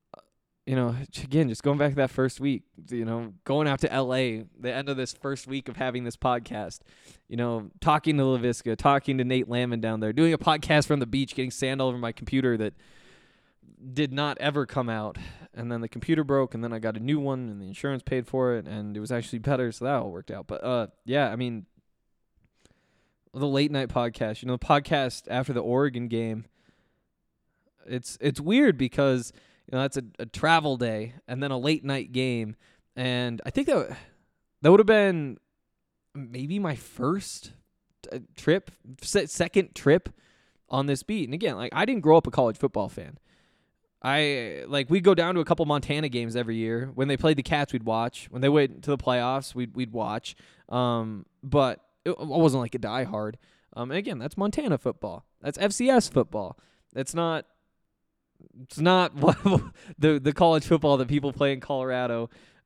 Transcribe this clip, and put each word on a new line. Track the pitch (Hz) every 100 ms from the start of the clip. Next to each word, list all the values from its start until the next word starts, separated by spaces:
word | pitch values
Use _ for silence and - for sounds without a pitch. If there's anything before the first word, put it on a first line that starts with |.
| _ -
Uh, | _ _ _ _ -
you | 131
know, | 120 120 143
j-, | -
again, | 135 147 143
just | 110
going | 143 143
back | 143
to | 139
that | 131
first | - 131 -
week, | 139 131 - - 82
you | 123 113
know, | 117 113 95 -
going | 143 151
out | 135
to | 160
L | 135 127
A, | 127 127 110 107 -
the | 123
end | 127 139
of | 135
this | 127
first | - 139 139 -
week | 135 131
of | 113
having | 131 123
this | 120 -
podcast, | 131 123 120 110 95 - _ _ - - -
you | 117
know, | 120 117 101 -
talking | 165 151 160 147
to |
Laviska, | 135 127 123 117 120 110
talking | 147 139 139 131
to |
Nate | 123 127 117
Lamon | 120 123 117
down | 113 110
there, | 107
doing | 117 165
a | 160
podcast | - 151 - 151 139
from | 147
the | 120
beach, | 135 135
getting | - 127
sand | - 131 131
all | 131
over | 123
my | 117
computer | 113 - 135 131 113
that | 110 - _ - - - _ _ _ _ - - 135
did | 127 147
not | 135 147 135
ever | 147 147 131
come | 143 120
out. | 110 107 - 92 - -
And | - 120
then | 117
the | 113
computer | 120 - 160
broke, | 143 139 131
and | 117
then | 117
I | 113
got | 110 107
a |
new | 123 151
one, | 139 131 123
and | 101
the | 95
insurance | 98 143 131
paid | - 131 120
for | 131 127 120
it, | 92
and | 104 104 104
it |
was | 107
actually | 120 113 120
better, | 127 131 120
so | - 123
that | 139
all | 98
worked | 87 -
out. | 98 -
But, | -
uh, | 123 123 107 - -
yeah, | 139 131
I | 113
mean, | 123 113 92 _ _ _ _ _ _ _ _ _ _ _ _ _ _ _ _
the | 131 143
late | 139 143
night | 143 127
podcast, | 123 120 - 113 110
you | 123
know, | 127
the | -
podcast | 147 143 151 131 - -
after | 127 131
the | 120
Oregon | 110 123 143 120 120
game, | 113 113 110 110 _ _ _ _ _ _ _ _ _ _ _ _ _ -
it's, | 127 - -
it's | 143 127
weird | 151 240 285 139
because, | 131 - 139 127 117 - _ _ _
you | 127
know, |
that's | 135 139
a, | 117 -
a | 117
travel | - 151 165 151 131
day | 120 107 113 120 -
and | 127
then | 139
a | 131
late | 135 156
night | 135 139 -
game, | 123 131 120 110 107 _ _ _ -
and | 127 123 123 117 -
I |
think | - 277
that, | 247 127 - - _ _ _ _ _
that | 147
would | 196
have | 214
been | 220 196 175 143 117 _ _ _ _ _ _ _
maybe | 143 127 127 143 196
my | 185 127
first, | - - 135 196 - - - - _ _ _ _ -
uh, | 127 - -
trip, | - 180 - - 113 131
se-, | - 202 160
second | - 170 196 180
trip | - 139 156 - - _ _ _ _ -
on | 127 143
this | 139
beat. | - 214 127
And |
again, | 156 202 101
like, | 123
I | 147 214
didn't | 247
grow | 151 160
up | 139
a |
college | 131 120 107
football | 135 113 95
fan. | - 69 143 _ _ _ _ _ _ _ _
I, | 127 143 151 139 113 71 64
like, | 143 131
we'd | 185
go | 180
down | 180 170 180
to |
a |
couple | 156 170 151
Montana | 147 - 151 151
games | 120 117 117
every | 117 113
year. | 113 117 131 123
When | 135
they | 139
played | 160 147
the |
Cats, | 127 147 143
we'd | 123
watch. | 113 110 117 - -
When | 123
they | 139
went | 147 139 -
to | -
the | 139
playoffs, | - 123 123 135 131
we'd, | 127 123 -
we'd | 123
watch. | 113 113 107 - - - _ -
Um, | 123 123 117 113 104 - _
but | 135 147 131 - _ _ -
it, | 180
I |
wasn't, | 151 143 160 131
like, | 120 123
a |
diehard. | 110 120 131 147 107 113 _ _ _ -
Um, | 123
and | 160
again, | 202 147
that's | 131 -
Montana | 202 254 285 139
football. | 127 - 104 85 - _
That's | - -
F | 202
C | - 247
S | 254 -
football. | 139 117 107 92 - _ _ _
That's | - 135
not, | 165 165 160 - _ _ _ _ _ _ _ _ _ - -
it's | 131 -
not | 165 185 175 143
<laughs> |
what | 143 - 196 185 - - - -
the, | 151 147
the | 135
college | 139 170 160
football | - 165 147 139
that | 123
people | 147 143
play | 127 139
in | 135
Colorado, | - 139 131 127 123 117 117 - _ _